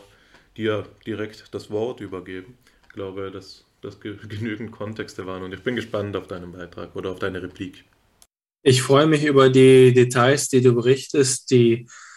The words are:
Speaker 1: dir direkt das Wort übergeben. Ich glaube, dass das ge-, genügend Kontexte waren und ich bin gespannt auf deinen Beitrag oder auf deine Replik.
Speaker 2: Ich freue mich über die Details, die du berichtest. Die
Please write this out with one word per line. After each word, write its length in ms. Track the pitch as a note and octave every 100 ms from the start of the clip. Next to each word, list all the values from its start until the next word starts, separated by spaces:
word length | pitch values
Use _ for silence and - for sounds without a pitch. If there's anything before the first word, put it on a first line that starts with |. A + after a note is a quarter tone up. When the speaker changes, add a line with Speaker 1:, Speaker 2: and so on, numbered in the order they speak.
| _ _ _ _ _ -
Speaker 1:
dir 300 | A2 G#2 - _ -
direkt 480 | G2+ G#2+ - _
das 160 | G2+ -
Wort 300 | G#2+ A#2 A#2+
übergeben. 560 | G2+ F#2 F2 F#2 F#2 B2+ _ _ _
Ich 60 |
glaube, 380 | - G2 F#2+ G2
dass 340 | F#2+ F#2+ - _ _
das 180 | G#2 G#2
ge-, 160 | A2 G#2 G#2+
genügend 440 | G2+ A2+ G#2+ A2+
Kontexte 540 | - G#2+ A2 G#2 - F#2
waren 160 | F#2
und 100 | F#2
ich 100 | F#2
bin 140 | B2+ A#2+
gespannt 400 | - G#2 G2+ G2
auf 100 | -
deinen 260 | F#2 F2
Beitrag 440 | F2+ F2 - F2 G2
oder 140 | F#2
auf 80 | F#2
deine 240 | G2 F2+
Replik. 420 | F2+ - F#2 - _ _ _ _ _ _ _ _
Speaker 2:
Ich 200 | C#3+ B2+
freue 240 | B2+ C#3 D#3
mich 180 | D3+
über 260 | D3+ C3+ C3
die 420 | C3 C3 C3 B2+
Details, 560 | B2 B2 B2 B2 C#3 -
die 120 | C3
du 140 | B2
berichtest. 760 | A#2+ A#2 C3+ - D#3 C3 - -
Die 360 | B2+ A#2 A#2 - - -